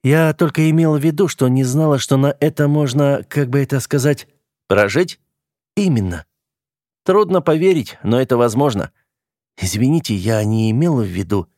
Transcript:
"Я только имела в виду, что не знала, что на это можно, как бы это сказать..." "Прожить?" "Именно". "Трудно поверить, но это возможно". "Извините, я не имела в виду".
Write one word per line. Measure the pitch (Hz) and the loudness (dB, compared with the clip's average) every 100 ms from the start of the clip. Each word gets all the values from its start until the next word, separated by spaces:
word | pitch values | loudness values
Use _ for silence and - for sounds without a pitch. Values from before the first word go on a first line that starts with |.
"Я | 131 156 160 | 2 2 2
только | 156 165 - 160 | 2 -2 2 2
имела | 160 160 151 | 2 2 2
в | |
виду, | 156 151 185 | 0 0 -2
что | - 127 | 0 0
не | 127 | 0
знала, | 131 139 156 139 | 0 0 0 0
что | - 135 | 0 0
на | 139 - | 0 0
это | 147 - 147 | -2 0 0
можно, | 147 143 131 143 139 - | 0 0 0 0 -2 -4
как | 147 131 | -4 -2
бы | 139 | -2
это | 135 139 | -2 -4
сказать..." | - 147 139 139 - _ _ _ _ | -2 0 0 -2 -6 _ _ _ _
"Прожить?" | 98 101 147 185 - _ _ _ _ _ - | 2 2 0 -2 -6 _ _ _ _ _ -2
"Именно". | 196 123 95 82 - _ _ _ _ _ _ _ | 0 0 -2 -6 -14 _ _ _ _ _ _ _
"Трудно | - 196 196 185 | 0 2 2 0
поверить, | 160 156 185 170 - - | 0 0 2 0 -4 -8
но | 101 120 | -2 0
это | 131 123 | 0 2
возможно". | 120 110 143 101 - _ _ _ _ _ _ - | 2 2 0 -2 -8 _ _ _ _ _ _ -10
"Извините, | 92 104 127 160 - | -6 -2 0 0 -2
я | 104 98 110 | -4 -2 -2
не | 107 110 110 | 0 0 0
имела | 113 170 139 | 0 0 0
в | 101 | -2
виду". | 90 90 101 - | -6 -4 -4 -6